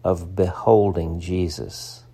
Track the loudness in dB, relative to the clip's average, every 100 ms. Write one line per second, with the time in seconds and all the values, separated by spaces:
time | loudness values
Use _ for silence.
0 | 0 -2 -2 -2 -2 2 4 6 6 0
1 | -4 -6 -4 -2 -2 -4 -10 -10 -14 -16
2 | -20